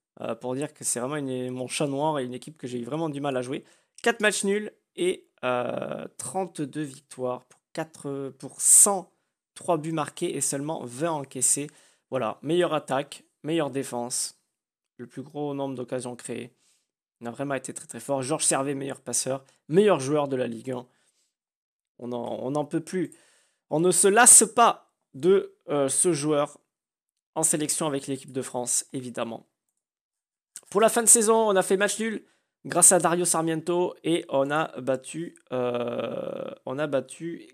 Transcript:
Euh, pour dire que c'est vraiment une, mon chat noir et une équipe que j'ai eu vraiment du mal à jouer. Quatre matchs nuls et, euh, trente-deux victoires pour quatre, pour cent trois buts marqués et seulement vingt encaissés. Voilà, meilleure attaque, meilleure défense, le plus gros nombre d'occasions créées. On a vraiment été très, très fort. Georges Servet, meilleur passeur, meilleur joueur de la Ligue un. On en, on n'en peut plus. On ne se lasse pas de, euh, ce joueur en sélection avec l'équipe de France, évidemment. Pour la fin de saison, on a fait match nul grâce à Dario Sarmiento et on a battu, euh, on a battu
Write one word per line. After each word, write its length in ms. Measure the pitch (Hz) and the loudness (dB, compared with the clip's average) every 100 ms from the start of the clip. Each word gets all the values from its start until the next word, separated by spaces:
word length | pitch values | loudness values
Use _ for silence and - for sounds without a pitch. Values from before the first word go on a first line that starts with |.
| _ - | _ -12
Euh, 120 | 120 | -8
pour 220 | 113 127 131 | -6 -6 -6
dire 180 | 147 | -6
que 100 | - | -6
c'est 160 | 120 120 | -6 -4
vraiment 180 | 127 151 | -4 -4
une, 340 | 135 127 127 | -4 -4 -6
mon 160 | 127 123 | -6 -8
chat 180 | - 151 | -2 -2
noir 320 | 135 156 147 | 0 0 0
et 60 | |
une 100 | 127 | -4
équipe 240 | 123 - 156 | -8 -14 -14
que 80 | 127 | -8
j'ai 140 | 123 | -8
eu 60 | 117 | -6
vraiment 240 | 151 165 | -4 -4
du 120 | 139 | -4
mal 160 | 143 127 | -4 -4
à 60 | |
jouer. 200 | 123 165 - _ _ - | -4 -8 -12 _ _ -2
Quatre 180 | 233 233 | -2 2
matchs 260 | 208 202 196 | 0 0 0
nuls 260 | 208 214 _ _ - | -2 -4 _ _ -2
et, 320 | 180 - _ _ | -2 -2 _ _
euh, 640 | 127 123 123 - - - - - | -2 -2 -2 -4 -6 -8 -12 -12
trente-deux 640 | - 190 185 170 139 147 | -8 -6 -6 -6 -8 -6
victoires 640 | 147 131 _ - 127 123 _ | -10 -12 _ -8 -6 -6 _
pour 140 | _ _ | _ _
quatre, 640 | - 160 - 143 139 135 131 | -10 -10 -10 -10 -8 -10 -12
pour 200 | 135 - | -18 -2
cent 520 | - - 208 196 175 _ _ _ _ | 6 8 6 2 -6 _ _ _ _
trois 240 | - - 165 | -8 -2 0
buts 140 | 156 | 0
marqués 440 | 160 143 - 175 143 | -4 -4 -4 -4 -2
et 60 | |
seulement 420 | - 139 147 160 | -4 -4 -6 -8
vingt 280 | 123 120 170 | -10 -4 -2
encaissés. 580 | 156 139 131 - - 147 - _ _ _ | -2 -6 -2 0 0 -4 -12 _ _ _
Voilà, 300 | 127 110 - | -2 -2 -4
meilleure 320 | 135 175 165 | 0 2 2
attaque, 520 | 151 - 135 151 - _ _ | 0 -2 -4 -4 -14 _ _
meilleure 260 | 143 165 139 | -4 -2 -2
défense, 680 | 135 123 120 120 - - _ _ _ _ _ _ - | -4 -6 -6 -6 -4 -6 _ _ _ _ _ _ -20
le 80 | 120 | -16
plus 160 | - | -14
gros 320 | 135 147 147 | -12 -8 -6
nombre 220 | 139 139 127 | -4 -6 -6
d'occasions 400 | 123 127 123 120 | -6 -6 -6 -12
créées. 360 | - 117 120 _ _ _ _ _ _ _ | -10 -10 -10 _ _ _ _ _ _ _
On 60 | 117 | -12
a 40 | |
vraiment 240 | 117 143 135 | -6 -4 -4
été 180 | - | -6
très, 140 | - - | -14 -14
très 120 | 117 | -14
fort. 240 | - 135 | -4 -4
Georges 220 | 127 151 - | -2 -2 0
Servet, 280 | 147 139 | 0 -2
meilleur 280 | 143 135 127 | -4 -6 -10
passeur, 440 | - 120 131 135 - _ - | -4 -2 -2 -6 -8 _ 2
meilleur 300 | 165 208 160 | 6 6 4
joueur 280 | 131 151 143 | 2 0 0
de 80 | 131 | -2
la 120 | 120 | -2
Ligue 240 | 113 123 | -4 -8
un. 160 | 123 120 _ _ _ _ _ _ _ _ _ _ - | -8 -10 _ _ _ _ _ _ _ _ _ _ -14
On 120 | 120 | -8
en, 280 | 123 117 107 | -8 -6 -6
on 100 | 123 | -2
n'en 140 | 147 143 | -2 0
peut 160 | 165 | -4
plus. 320 | 160 185 151 - _ _ _ _ _ | -2 -4 -4 -8 _ _ _ _ _
On 100 | 151 | 2
ne 120 | 180 | 4
se 160 | 175 202 | 6 6
lasse 380 | 214 247 - 220 240 | 8 10 10 8 6
pas 400 | 226 - _ _ _ | 4 4 _ _ _
de, 420 | 135 165 196 - _ - | 0 4 4 2 _ -4
euh, 200 | 147 135 | 0 2
ce 220 | - 180 | 2 2
joueur 480 | 151 151 147 147 - _ _ _ _ _ _ _ 156 | 2 2 0 0 -6 _ _ _ _ _ _ _ 0
en 80 | |
sélection 420 | 156 160 151 - 160 | 0 2 -2 -2 -2
avec 220 | 139 139 | -2 -4
l'équipe 240 | 135 - | -8 -6
de 100 | 131 | -8
France, 440 | 123 127 120 - - | -6 -6 -2 -2 -2
évidemment. 520 | 139 123 120 113 110 _ _ _ _ _ _ _ _ _ _ _ - _ | -10 -8 -6 -6 -8 _ _ _ _ _ _ _ _ _ _ _ -20 _
Pour 120 | 196 | 4
la 80 | 220 | 4
fin 120 | 240 | 6
de 60 | 220 | 6
saison, 400 | 233 214 226 220 | 6 6 4 6
on 80 | 190 | 4
a 80 | |
fait 140 | 180 190 | 4 2
match 200 | 202 - | 2 0
nul 280 | 226 220 - _ _ _ - | -4 -6 -12 _ _ _ -4
grâce 260 | 170 175 | 6 6
à 80 | 180 | 6
Dario 240 | 165 175 | 4 2
Sarmiento 720 | 175 160 165 160 160 175 180 - | 0 0 0 -2 0 0 0 -2
et 220 | 151 160 - | -2 -2 0
on 240 | 135 139 | 0 2
a 280 | 151 160 - | 0 -2 -4
battu, 540 | 131 131 - 156 170 - _ | -4 -4 -4 -10 -10 -12 _
euh, 960 | 127 123 120 120 120 117 - - - - - - | -2 -2 -2 -4 -4 -4 -6 -6 -8 -10 -10 -10
on 120 | 131 | -6
a 100 | 151 | -2
battu 600 | 135 127 - 165 170 - | -2 -4 -12 -12 -12 -14